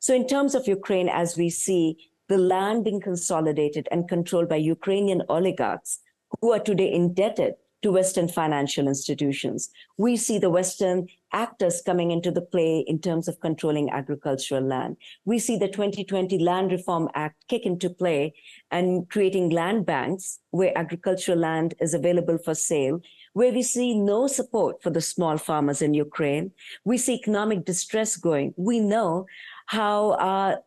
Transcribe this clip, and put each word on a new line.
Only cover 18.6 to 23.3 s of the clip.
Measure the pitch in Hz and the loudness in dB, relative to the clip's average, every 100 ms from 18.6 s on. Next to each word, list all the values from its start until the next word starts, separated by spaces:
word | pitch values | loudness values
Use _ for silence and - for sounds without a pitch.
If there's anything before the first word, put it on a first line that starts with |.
| - | -6
and | 170 180 180 180 | -2 0 0 -2
creating | 208 190 190 180 | 0 2 2 2
land | 170 170 226 175 | 2 0 0 0
banks | 151 123 185 - - _ | -2 -2 -4 -8 -14 _
where | 170 185 - | 0 2 0
agricultural | 170 170 196 185 - 175 | -4 -4 -2 -2 0 0
land | 165 160 165 - | 2 0 -2 -2
is | 170 | -2
available | 165 170 175 165 165 | 0 2 2 2 0
for | 170 | -2
sale, | 160 - 160 135 160 - - - | -4 0 0 0 -2 -6 -20 -8